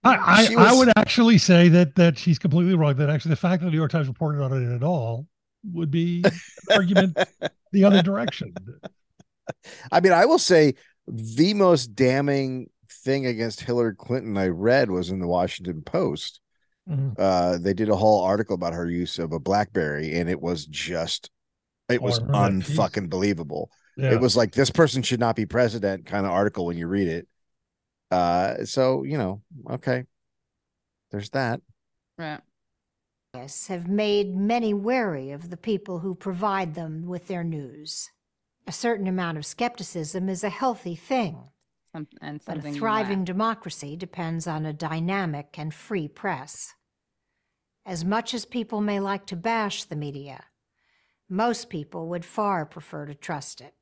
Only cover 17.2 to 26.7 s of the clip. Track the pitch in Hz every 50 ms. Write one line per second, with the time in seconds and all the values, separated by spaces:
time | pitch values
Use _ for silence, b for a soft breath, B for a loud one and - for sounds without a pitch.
17.2 | 98 95 92 90 87 90 90 87 85 98 98 87 110 107 104 90 110 110 107 101
18.2 | 90 92 101 104 113 - 101 87 87 85 82 87 85 85 87 87 87 85 - -
19.2 | 85 80 82 80 69 92 98 104 104 - - 95 80 73 73 73 80 78 80 85
20.2 | 85 85 92 76 78 85 87 78 73 76 73 71 73 78 90 82 82 85 - -
21.2 | - - _ _ _ _ _ _ _ _ _ _ _ - 123 120 127 104 98 113
22.2 | 117 - 139 104 101 101 98 95 92 - 143 156 101 90 - 107 98 82 95 92
23.2 | 98 104 98 82 82 71 - 80 80 _ _ _ _ _ _ - 135 131 123 113
24.2 | 127 123 - 123 113 98 - - 139 127 - - 165 139 - 135 120 - 127 113
25.2 | 120 117 110 - 107 - - 117 123 110 104 117 98 98 95 90 82 - 98 101
26.2 | 98 98 87 95 104 104 - 101 87 85